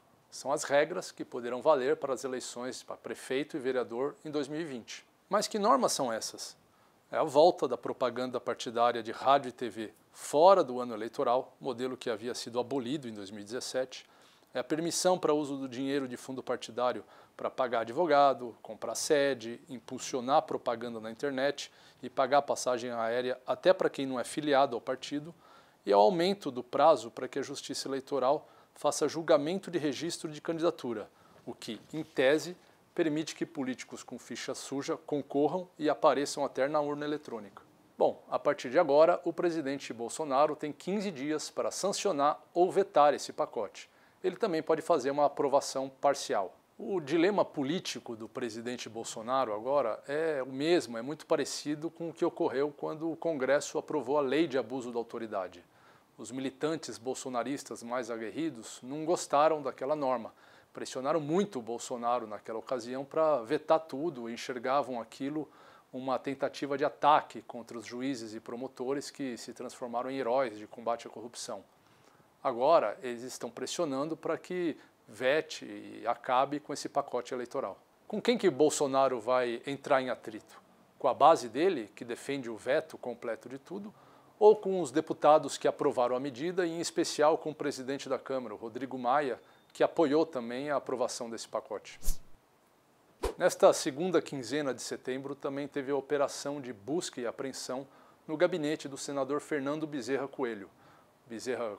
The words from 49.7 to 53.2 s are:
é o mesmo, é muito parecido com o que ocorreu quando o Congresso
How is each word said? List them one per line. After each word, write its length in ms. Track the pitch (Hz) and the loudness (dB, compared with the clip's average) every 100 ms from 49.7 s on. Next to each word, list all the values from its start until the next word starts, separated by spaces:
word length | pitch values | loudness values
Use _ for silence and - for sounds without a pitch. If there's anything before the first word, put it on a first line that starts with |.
| 143 117 107 - | 2 0 -2 -4
é 340 | 147 165 147 | -2 -2 -2
o 80 | 131 | -4
mesmo, 460 | 131 156 175 139 113 | -2 2 4 2 -6
é 40 | |
muito 240 | 127 151 - | -6 -8 0
parecido 640 | 156 131 - 151 151 165 | 0 0 -4 -6 -6 -6
com 200 | - 170 | -8 -10
o 40 | |
que 120 | 143 170 | -2 -2
ocorreu 480 | - 160 127 147 147 | 0 0 0 -2 -2
quando 340 | 156 156 165 | -8 -4 -6
o 60 | |
Congresso 600 | 151 | -4